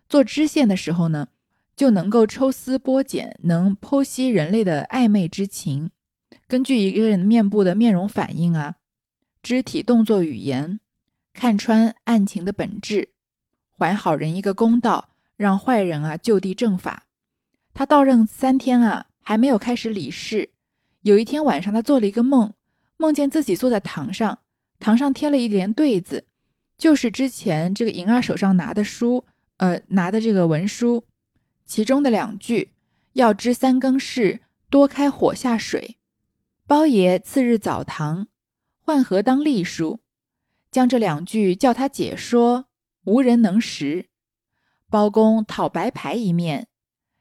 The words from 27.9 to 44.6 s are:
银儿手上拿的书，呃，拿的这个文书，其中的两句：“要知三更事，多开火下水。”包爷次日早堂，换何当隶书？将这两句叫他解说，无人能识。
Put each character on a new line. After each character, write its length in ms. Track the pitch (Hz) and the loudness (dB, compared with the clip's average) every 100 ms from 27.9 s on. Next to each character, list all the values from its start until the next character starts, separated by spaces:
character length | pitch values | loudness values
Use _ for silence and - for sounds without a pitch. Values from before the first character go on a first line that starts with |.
银 180 | - 180 | -2 0
儿 140 | 247 | 0
手 120 | - 175 | 0 -2
上 200 | 196 185 | 2 2
拿 160 | 160 | 0
的 100 | 208 | -4
书， 420 | 208 - 240 247 - _ _ - | -6 -4 -2 -2 -6 _ _ -4
呃， 220 | 185 175 - | -2 -2 -2
拿 220 | 190 175 | -2 0
的 80 | 220 | -2
这 140 | 220 | 0
个 140 | 196 165 | 2 2
文 200 | 156 202 | 0 -4
书， 380 | - 240 233 - _ _ _ _ _ - | -2 -2 -2 -6 _ _ _ _ _ -8
其 180 | - | -4
中 180 | 214 269 | 0 2
的 80 | 277 | 2
两 280 | 202 - - | 0 -2 -10
句 340 | - 220 - _ _ _ _ | -4 -4 -4 _ _ _ _
：“要 220 | 254 226 | 0 2
知 180 | 202 240 | 2 -2
三 260 | 240 262 254 | 0 0 2
更 200 | 262 262 | 0 -2
事， 400 | - 254 196 - _ _ _ | -4 -2 -2 -2 _ _ _
多 180 | 277 277 | 4 4
开 220 | - 285 | 2 -2
火 240 | - - | 0 -2
下 240 | - 247 226 | 0 -2 -2
水。” 400 | - - - - _ _ _ _ _ _ - | -4 -8 -8 -20 _ _ _ _ _ _ 0
包 200 | 294 311 | 2 4
爷 320 | 214 180 185 | 4 4 2
次 260 | - 277 | -2 0
日 140 | 247 226 | 2 0
早 260 | 185 117 | 0 -6
堂， 440 | - - 151 170 214 _ _ _ _ _ | -6 -6 -6 -6 -10 _ _ _ _ _
换 240 | - 294 | -2 0
何 180 | 247 190 | 2 2
当 220 | 208 262 | 2 2
隶 180 | 302 226 | 2 0
书？ 380 | 175 - 160 233 _ _ _ _ _ _ _ | -2 -4 -6 -6 _ _ _ _ _ _ _
将 180 | 254 247 | 0 2
这 80 | 254 | 2
两 260 | 202 147 | 0 -2
句 320 | 180 220 196 | -4 0 0
叫 200 | 185 262 | 2 2
他 120 | 233 269 | 2 -4
解 300 | - 123 - | -4 -6 -6
说， 500 | - 240 240 247 - _ _ _ | -2 2 2 0 -4 _ _ _
无 160 | 185 240 | 0 2
人 220 | 247 240 | 4 4
能 180 | 208 208 | 4 2
识。 480 | - - 143 170 - _ _ _ _ _ | -2 -6 -4 -4 -8 _ _ _ _ _